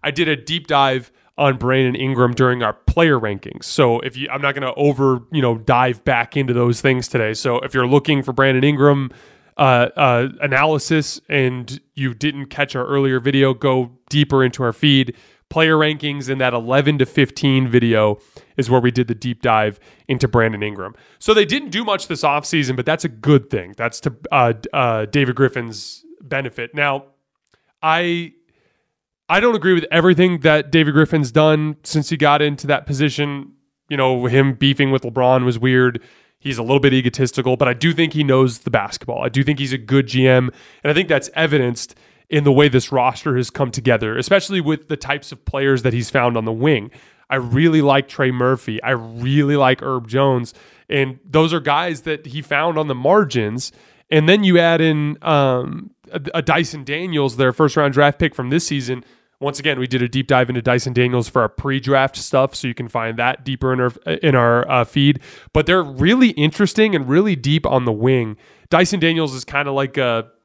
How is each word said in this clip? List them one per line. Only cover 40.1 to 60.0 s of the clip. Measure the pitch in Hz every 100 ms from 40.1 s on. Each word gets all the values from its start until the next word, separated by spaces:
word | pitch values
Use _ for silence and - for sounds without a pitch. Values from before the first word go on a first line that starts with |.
| 123 131
M, | 127 127 - - _
and | 143
I |
think | 151 185
that's | 143 -
evidenced | - 160 147 123 117 - - _ _ _
in | 151 143
the |
way | 135 147
this | 123 -
roster | 131 123 127 156 127
has | 120
come | - 131
together, | 120 117 113 110 117
especially | - 196 190 190
with | 151 156 _
the | 151
types | 139 143 -
of | 135
players | - 139 139 131
that | 123
he's | 120 113
found | 139 120 117
on | 110
the |
wing. | 113 143 131 107 - _ _ _
I | 135
really | 123 123 165 160
like | 139 139 139
Trey | - 131
Murphy. | 127 127 131 - 110
I | 123
really | 127 113 117 123 143 143 143
like | 131 131
Herb | 131 127 113
Jones. | 131 139 127 117 - - _ _
And | 143 135 131 -
those | 151 160
are | 165
guys | 139 147 175 147
that | 160 151 147
he | 143
found | 139 143 165 160
on | 151
the | 123
margins. | 139 202 165 123 107 120 - _ _ _ _
And | 156 156
then | 202 196
you | 175
add | 170 165
in, | 160 151 147 151
um, | - 147 139 127 127 - - _ _
a, | - 139 165
a |
Dyson | 151 160 165 151 135
Daniels, | 151 180 156 139 117
their | 131
first-round | - 151 156 143
draft | 131 147 -
pick | 165
from | - 123
this | 160 -
season. | 143 123 127 - _ _ _
Once | 143 139
again, | 143 131
we | 127
did | 123